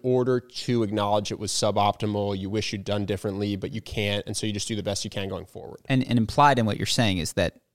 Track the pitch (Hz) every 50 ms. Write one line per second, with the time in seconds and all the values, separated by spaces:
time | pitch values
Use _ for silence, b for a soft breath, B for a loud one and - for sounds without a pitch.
0 | - 127 127 127 127 123 127 123 123 - - - - - 123 120 113 101 104 107
1 | 101 101 104 107 104 - 113 - - 101 - - - 107 101 104 101 104 101 -
2 | - 104 104 101 101 101 101 95 95 95 101 110 101 - - 104 95 - 101 104
3 | 101 95 104 95 - 107 98 98 104 104 101 95 98 - - 110 - - - -
4 | 107 101 101 104 - - 107 - - 110 104 101 - - 117 104 98 101 101 101
5 | - 107 - 107 98 95 92 90 90 - - - - - - - _ - 135 131
6 | 127 - 117 120 113 104 - - 143 147 139 123 113 110 101 - - - - -
7 | 123 107 92 90 78 - - - 92 82 - _ _ _ _